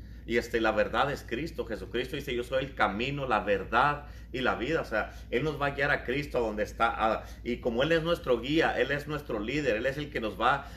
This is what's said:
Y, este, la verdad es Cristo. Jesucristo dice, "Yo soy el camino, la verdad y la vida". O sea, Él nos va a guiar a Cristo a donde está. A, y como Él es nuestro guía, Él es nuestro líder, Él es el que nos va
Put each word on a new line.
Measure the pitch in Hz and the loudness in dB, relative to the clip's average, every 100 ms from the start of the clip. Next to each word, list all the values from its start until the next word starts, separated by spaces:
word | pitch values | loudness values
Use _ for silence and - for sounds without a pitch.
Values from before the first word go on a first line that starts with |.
| - - | -14 -12
Y, | - 117 | -2 0
este, | - 117 | 0 0
la | 110 | 2
verdad | 104 95 110 139 | 2 2 2 0
es | 131 - | -2 -4
Cristo. | 117 160 123 117 | -4 -4 -6 -6
Jesucristo | 101 95 117 - | -6 -4 -4 -4
dice, | 143 139 | -6 -4
"Yo | 120 | -4
soy | 123 135 | 0 -2
el | 143 - | -2 2
camino, | 104 98 131 143 127 | 2 2 -2 -2 2
la | 104 | 2
verdad | 98 95 - 113 143 143 - - - | 4 0 4 4 4 2 -8 -14 -8
y | 131 | -2
la | 117 | 0
vida". | 95 127 160 | 0 0 0
O | |
sea, | - 110 - - - | 0 -2 -2 -8 -2
Él | 123 | 0
nos | 151 139 | 0 0
va | 143 | -2
a | |
guiar | 139 143 | 0 2
a | 135 | 2
Cristo | - 139 139 135 | 0 -2 0 0
a | |
donde | 110 104 | 0 0
está. | 98 - 117 | -4 2 2
A, | - 110 104 - - | 4 2 2 -4 -8
y | 117 120 | -4 -2
como | 127 113 | 0 2
Él | 147 | 4
es | 165 | 4
nuestro | 160 127 131 120 | 2 0 2 2
guía, | 131 160 123 113 | 4 4 4 2
Él | 131 | 0
es | 143 147 | 0 -2
nuestro | 147 - 110 | -6 -4 -4
líder, | 110 147 135 107 | -2 0 2 2
Él | 135 | 0
es | 139 | -2
el | 139 | -6
que | - | -4
nos | 107 92 | -4 2
va | 120 139 - | 2 2 -2